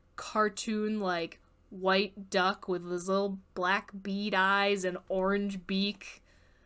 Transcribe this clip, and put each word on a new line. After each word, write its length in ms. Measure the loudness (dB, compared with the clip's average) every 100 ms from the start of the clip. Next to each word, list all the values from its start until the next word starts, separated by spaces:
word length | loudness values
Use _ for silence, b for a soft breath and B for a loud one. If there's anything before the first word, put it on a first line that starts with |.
| b
cartoon, 840 | -14 -4 2 2 0 -4 -2 -2 -2
like, 400 | -2 -2 -4 -10 _ _ _
white 600 | -2 2 4 2 -4 -2
duck 380 | 2 2 0 -4
with 200 | -4 -2
his 200 | -6 0
little 300 | 0 0 -4 -8
black 360 | -2 2 0 -2 -10
bead 340 | -6 -4 0 2
eyes 480 | 4 4 2 2
and 140 | 0 -4 -4
orange 580 | 0 2 0 -2 -6 -2
beak. 560 | 0 0 -4 -14 -20 b b b b